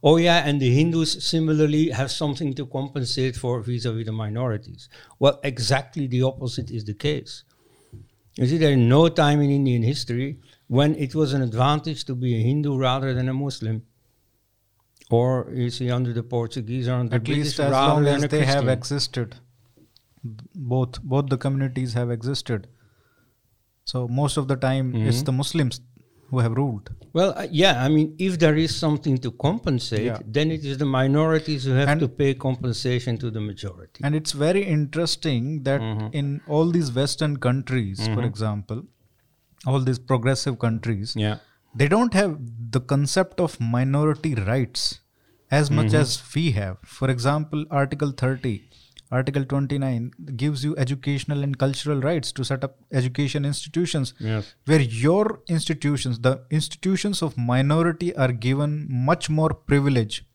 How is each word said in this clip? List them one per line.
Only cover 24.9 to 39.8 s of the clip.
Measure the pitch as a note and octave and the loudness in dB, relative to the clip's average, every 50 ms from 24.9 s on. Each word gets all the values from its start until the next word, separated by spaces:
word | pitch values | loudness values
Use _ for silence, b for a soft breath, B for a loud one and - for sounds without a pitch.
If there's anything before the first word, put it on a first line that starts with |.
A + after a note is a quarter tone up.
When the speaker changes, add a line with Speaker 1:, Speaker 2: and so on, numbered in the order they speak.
| B2 | 0
Speaker 2:
it's | A2+ G#2+ A2 A#2 | 0 2 2 2
Speaker 1:
Mm-hmm. | A#2+ D3 | 2 0
Speaker 2:
the | C#3+ | 0
Muslims | C3 B2+ C#3+ - - E3 D3 B2 - - - _ _ _ _ _ _ _ _ - | 0 0 -2 -2 0 0 0 0 -2 -6 -14 _ _ _ _ _ _ _ _ -4
who | C3+ B2+ | -2 0
have | A#2+ A#2 | 0 2
ruled. | A2+ A#2+ C#3+ C#3 A2+ G2+ - - - - - - | 2 0 0 0 -2 -6 -10 -12 -16 -16 -16 -4
Speaker 1:
Well, | _ D#3+ F#3 G3 - | _ 2 2 2 0
uh, | - - D3 | -2 -6 -4
yeah, | E3+ D3+ F#3 G3 D3+ A#2+ B2+ | 2 4 6 6 6 4 4
I | C#3 | 4
mean, | D#3 D3+ D#3 D#3 D#3 D#3 | 4 4 4 2 0 -2
if | F#3 F#3+ F3+ E3 | -2 -2 2 4
there | E3+ D#3 D3+ | 4 4 6
is | D#3 E3 D#3 - | 4 2 0 -2
something | - - D#3 D3+ C#3 - D3+ C3+ B2+ | -2 0 0 0 0 2 0 0 0
to | B2+ B2 | 0 -6
compensate, | - - - C#3+ F#3+ A#3 - F3+ C#3 A#2+ - - A2+ G#2 A2 | -6 0 0 0 0 0 0 0 0 0 -2 -2 -2 0 0
Speaker 2:
Yeah. | B2 A2+ A2 - | -2 -2 -4 -8
Speaker 1:
then | G#2+ A2 C#3+ D3+ D#3+ | -4 0 0 0 0
it | D#3+ D#3 D3 | 0 -2 -4
is | C#3 C#3 C3 | -6 -4 -2
the | D3+ | 0
minorities | C#3 C3+ B2+ C3 C3+ C#3 D3 D#3 D#3+ D#3+ D#3+ D#3 - D3+ C#3 B2+ | 0 2 2 4 4 4 4 4 4 2 0 0 -2 -4 -2 0
who | C3+ | 2
have | B2+ B2+ C#3+ C#3+ | 2 4 4 4
Speaker 2:
And | D3 D#3 | 2 2
Speaker 1:
to | E3+ B2 | 0 -2
pay | - - D3 C#3 C3+ | 0 0 0 0 2
compensation | C3 - C3+ C3 B2 C3 B2 A#2 - - C3 B2 B2 - B2+ A#2 A2 | 0 -2 -4 -2 -2 -2 -4 -4 -2 -2 -2 -2 -2 -2 -2 -4 -4
to | B2+ A#2 | -4 -6
the | G#2+ A2+ | -6 -6
majority. | G#2 G#2 G2 - - G2 F2 F2 E2+ - _ - C3+ | -6 -6 -8 -8 -10 -10 -10 -12 -20 -20 _ -6 -2
Speaker 2:
And | C#3+ D3+ | -2 -2
it's | D#3 D#3 - | 0 -2 -4
very | - C#3 C#3+ D#3+ F#3 G3 | -2 0 0 2 2 0
interesting | G3+ F#3+ D#3+ D3+ D3 C#3 - D#3+ E3+ D#3+ - - - E3 C3+ A#2 A#2 C#3 D#3 D3+ C3 | 0 0 0 0 0 -2 -2 -2 -2 -2 -2 -2 -2 -2 0 0 -2 -2 -6 -4 -2
that | C3+ C#3 C3+ | -2 -2 0
Speaker 1:
Mm-hmm. | A2+ A2 A2 G#2+ A2 A2 | -2 -2 -4 -4 -6 -4
Speaker 2:
in | B2+ D3 C#3+ C#3+ C#3 D3 - | -4 -4 -4 -2 -4 -6 -6
all | - D3 D3+ E3 E3+ | -2 2 2 2 4
these | E3+ F3 D#3+ C3+ | 2 2 0 0
Western | A#2+ B2+ C#3 C#3+ - - D#3+ D3+ D3 C3 | 0 0 0 -2 -2 -2 -2 -2 -2 0
countries, | - B2 B2+ C3+ - - C3 B2+ A2 G2 F#2+ F#2+ | 0 0 0 0 -2 -2 -2 -2 -2 -2 -4 -4
for | G#2+ A2 | -2 0
Speaker 1:
Mm-hmm. | A2 A2 A#2 A#2 | 0 0 0 -2
Speaker 2:
example, | G2 G#2 A2 A2 G#2 G#2 G2+ - G#2+ A#2 - - _ _ _ _ _ _ _ _ _ _ _ _ _ _ - | -2 -2 -2 -2 -2 -4 -6 -8 -10 -10 -10 -14 _ _ _ _ _ _ _ _ _ _ _ _ _ _ -4
all | C3 C3 C#3 | 0 0 2